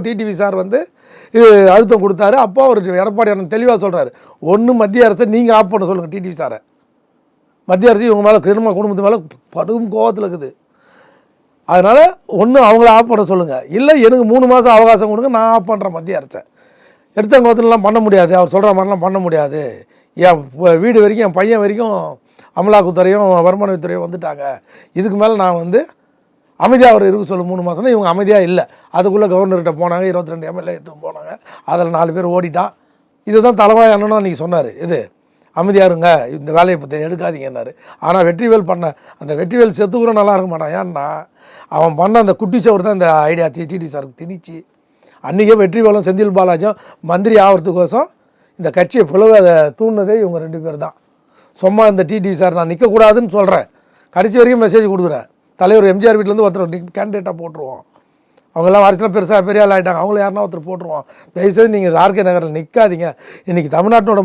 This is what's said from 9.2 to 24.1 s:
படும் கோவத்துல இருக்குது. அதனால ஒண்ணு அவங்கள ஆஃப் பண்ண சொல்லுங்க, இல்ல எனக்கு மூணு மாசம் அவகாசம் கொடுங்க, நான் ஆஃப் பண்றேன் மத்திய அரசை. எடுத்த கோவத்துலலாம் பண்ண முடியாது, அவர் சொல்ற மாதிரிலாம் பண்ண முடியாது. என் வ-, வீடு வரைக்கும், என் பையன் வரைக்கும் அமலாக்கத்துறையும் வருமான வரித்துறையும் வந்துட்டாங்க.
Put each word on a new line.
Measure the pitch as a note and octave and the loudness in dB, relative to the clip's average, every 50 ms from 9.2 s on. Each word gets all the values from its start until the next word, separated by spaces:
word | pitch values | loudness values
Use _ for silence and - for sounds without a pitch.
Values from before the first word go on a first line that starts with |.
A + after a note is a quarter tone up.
| D#3+ D3+ - _ _ _ - E3 | -4 -10 -20 _ _ _ -10 -8
படும் | - F3 A3 A#3 A#3 G#3+ F#3 | -6 -4 -6 -6 -6 -6 -4
கோவத்துல | A3 A3 A#3 G#3+ F#3+ G#3 | -2 -2 -2 -2 -4 -6
இருக்குது. | G3 F3 E3+ C#3+ C3 - _ _ _ _ _ _ _ _ _ _ _ _ _ _ _ _ _ _ _ _ _ _ - E3 | -8 -8 -10 -14 -16 -18 _ _ _ _ _ _ _ _ _ _ _ _ _ _ _ _ _ _ _ _ _ _ 0 0
அதனால | F3+ F3+ G3+ A3+ C#4+ D#4 F4+ F#4 - _ - A#3 F#3+ | 2 4 4 6 6 6 4 4 -2 _ -6 -2 0
ஒண்ணு | G3+ A#3 B3+ C#4 B3 G#3+ | 0 2 4 6 6 6
அவங்கள | G#3+ A3+ A#3 A#3 A3 | 6 6 6 6 6
ஆஃப் | A3+ A#3 A#3 | 6 4 2
பண்ண | A#3+ G#3 G#3 | 0 -2 0
சொல்லுங்க, | D#3 F#3+ F#3 F3 D#3 C3+ B2+ B2 - D3+ G#3 | 0 -2 -2 -2 -4 -6 -8 -8 -6 -4 0
இல்ல | C4 C#4+ D#4 D4 A#3 A3+ | 2 2 4 4 4 4
எனக்கு | B3 B3+ A#3+ G#3+ | 4 4 2 2
மூணு | A3+ C4 B3+ B3+ B3 | 2 2 4 4 4
மாசம் | B3 A#3 B3 A#3 A3 | 4 4 4 4 6
அவகாசம் | A3+ A3+ A3+ G3 G#3 G#3+ | 6 6 4 4 2 -2
கொடுங்க, | G#3+ G#3+ A#3+ C4+ B3 | -4 -4 -4 -2 -2
நான் | A3+ A3+ A3+ A3+ | 0 0 0 0
ஆஃப் | A3+ F3+ F3+ | 0 0 -2
பண்றேன் | A3 G#3 G3 G3 F3 E3 | -4 -6 -6 -8 -8 -10
மத்திய | E3 E3+ F#3+ D#3+ | -10 -10 -8 -10
அரசை. | C#3 C3+ - G3+ - _ _ _ _ _ _ _ _ _ _ _ _ _ _ - | -10 -10 -14 -18 -18 _ _ _ _ _ _ _ _ _ _ _ _ _ _ -6
எடுத்த | G#3+ A3 C#4 C4+ | 0 2 4 4
கோவத்துலலாம் | A#3+ A#3 A#3 A3 A#3 A#3 A#3 A3+ G3 G3+ | 4 4 2 2 2 2 2 2 2 0
பண்ண | G#3+ A3+ A3 | 0 0 2
முடியாது, | G#3+ G3 F#3+ F3+ E3 F3+ F#3 | 2 4 4 4 4 2 2
அவர் | F3+ E3 - | 2 2 0
சொல்ற | G3 G3 G#3+ G3 F#3 | 0 2 2 2 0
மாதிரிலாம் | F#3+ G3 G3+ F#3 E3 | 0 -2 -4 -4 -4
பண்ண | F#3 F#3+ G3 F#3 | -4 -4 -4 -4
முடியாது. | F3 D#3+ D#3 D3+ C#3+ C#3 D#3 D3 B2 A2 F#2+ - _ _ _ _ _ _ - | -2 -2 -2 -2 -4 -6 -8 -10 -10 -12 -16 -20 _ _ _ _ _ _ 0
என் | E3+ F3+ F3 D#3 C#3+ C3+ B2+ C#3+ | 2 2 2 2 -2 -8 -8 -2
வ-, | F3 F3+ E3+ E3 F3+ | 2 2 2 2 2
வீடு | A#3 A#3+ A3+ G#3 | 2 4 4 4
வரைக்கும், | G#3 G#3+ G#3+ A3+ G3 | 4 2 0 -2 -2
என் | D#3+ F3+ | -2 -2
பையன் | F#3+ G#3+ A#3 A3 G#3 | -2 0 0 0 0
வரைக்கும் | G3+ G#3 G#3 A#3+ A3+ G#3 F#3 E3 D#3 C#3+ - _ _ _ _ _ _ _ - | -2 -4 -4 -6 -6 -6 -6 -8 -10 -14 -18 _ _ _ _ _ _ _ -4
அமலாக்கத்துறையும் | F3+ G3+ G#3+ G#3 F#3+ F3 F3 E3+ F3+ F3+ G3 G#3 G#3 F#3+ F#3 F3 E3 | 0 2 4 4 2 2 0 0 0 2 2 2 2 2 2 2 2
வருமான | F3+ F#3 G3+ G#3 G3+ | 2 0 0 -2 -4
வரித்துறையும் | F#3+ F3 D3+ E3+ F3 F3+ E3+ | -6 -6 -8 -8 -8 -8 -8
வந்துட்டாங்க. | E3+ | -10